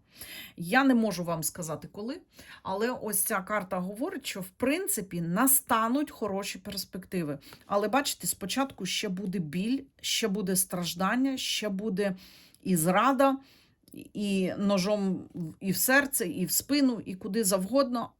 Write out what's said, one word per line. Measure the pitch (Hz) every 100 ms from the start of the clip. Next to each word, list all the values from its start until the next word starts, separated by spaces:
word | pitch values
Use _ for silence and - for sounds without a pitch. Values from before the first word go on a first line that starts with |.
| _ - - - - -
Я | 170 262
не | 269
можу | 240 220 175
вам | 165 160
сказати, | 160 - 160 151 -
коли, | 202 226 349 - - - -
але | 180 196 233
ось | 240 214 208
ця | - 202
карта | 185 214 185 185
говорить, | 185 208 339 349 -
що, | 196
в | 185
принципі, | - 254 320 392 - 190 175
настануть | 165 190 269 - - 226 226 277 311
хороші | - 208 196 202 -
перспективи. | 202 196 - 190 - 185 151 139 - - -
Але, | 208 208
бачите, | 269 277 - 180
спочатку | - 196 262 269 - 180
ще | - 214
буде | 185 202 185
біль, | 151 175 214 269 - _
ще | - - 220
буде | 196 185 185
страждання, | - 180 165 175 190 240 269 262
ще | - - 214
буде | 190 214 190 202 190 - - - _
і | - 175
зрада, | 165 190 247 262 269 269 - _ _ _ _
і | - - - 202 190 180 -
ножом | 202 196 190 208 190 170 -
в, | - 160 -
і | 190
в | 180
серце, | - 269 277 - 185
і | - 175
в |
спину, | - - 285 262 220
і | -
куди | 185 214 220
завгодно. | 196 190 190 269 247 240 240